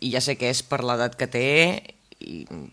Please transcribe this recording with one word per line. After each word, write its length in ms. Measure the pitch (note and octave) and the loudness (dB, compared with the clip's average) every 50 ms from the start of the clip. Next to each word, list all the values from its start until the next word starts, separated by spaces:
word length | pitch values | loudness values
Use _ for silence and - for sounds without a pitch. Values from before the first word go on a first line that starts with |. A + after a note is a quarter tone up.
| - | -4
i 80 | B2+ | -2
ja 80 | A#2 B2+ | 0 0
sé 160 | B2 C#3+ C#3 - | 2 0 0 0
que 140 | B2+ B2 | 0 0
és 80 | B2+ B2+ | 0 0
per 220 | - - D3 B2+ B2 | -2 -2 -4 -2 0
l'edat 320 | B2 B2 A#2 A#2+ A#2+ B2 - | 0 0 2 0 0 0 -2
que 80 | C3 | -4
té, 220 | B2 B2+ A#2+ B2+ C3+ C#3+ D#3 E3 F3 F#3 - - - - _ _ _ - - | -2 0 0 2 4 6 6 4 4 2 -2 -8 -14 -20 _ _ _ -20 -16
i, 240 | - - - E2 - - - E2 C#2 - | -14 -12 -12 -12 -12 -12 -12 -12 -12 -14